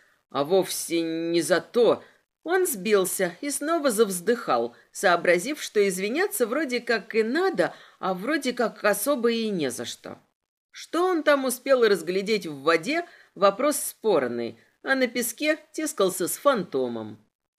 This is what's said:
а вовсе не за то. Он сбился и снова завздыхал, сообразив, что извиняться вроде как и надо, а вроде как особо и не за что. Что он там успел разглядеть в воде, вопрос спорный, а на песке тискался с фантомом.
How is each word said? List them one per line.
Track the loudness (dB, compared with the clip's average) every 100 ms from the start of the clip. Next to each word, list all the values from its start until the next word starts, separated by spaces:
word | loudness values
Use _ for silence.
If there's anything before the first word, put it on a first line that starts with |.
| _ _ _
а | -4
вовсе | 2 2 2 -4 -4 -2
не | -2 -4 -2 0
за | 2 0
то. | 0 2 4 2 -2 _ _ _
Он | -2 0 0
сбился | -2 2 2 2 0 -4 -4
и | -8
снова | -6 -2 0 0
завздыхал, | 2 2 0 -2 -2 0 0 -2 -6 _
сообразив, | -2 2 4 4 2 2 -8
что | -4 2 2
извиняться | 2 -4 -2 -2 -2 -2
вроде | -2 -2 -4
как | -2 -4 -2
и | -2
надо, | 0 2 0 0 -2 -2 -20 -8
а | -6
вроде | -4 -2 -2 -2
как | -2 -2 0
особо | 0 0 0 0 2
и | 0 -2
не | -2 -2
за | -4
что. | -10 -12 -16 -18 _ _ _ _ _
Что | -20 -6 0
он | 0 2
там | 2 2
успел | 2 -4 2 4 4
разглядеть | 2 0 -4 0 -2 -2
в | -4
воде, | 2 2 2 -4 -4 -14 _
вопрос | 0 2 2 0 0
спорный, | -6 -4 2 2 2 -4 -6 -10 _ _
а | -2
на | 0 0
песке | -2 -4 -4 -2 -2 -4
тискался | -8 -8 0 0 0 -4
с | 0
фантомом. | 2 2 0 -2 -2 -4 -10 -14 _ _ _